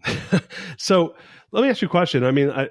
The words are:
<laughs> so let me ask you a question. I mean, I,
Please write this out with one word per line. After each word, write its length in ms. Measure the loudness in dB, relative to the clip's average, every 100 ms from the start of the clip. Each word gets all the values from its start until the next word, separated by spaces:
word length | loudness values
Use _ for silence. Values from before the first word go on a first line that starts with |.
| -6 -6 -2 -2
<laughs> 400 | -2 -12 -16 -8
so 380 | 0 2 2 -4 -20 -20 _
let 120 | 0
me 60 | 0
ask 120 | 0
you 60 | 0
a 40 |
question. 320 | 0 2 2
I 80 | 2
mean, 180 | 2 2
I, 140 | 0 -4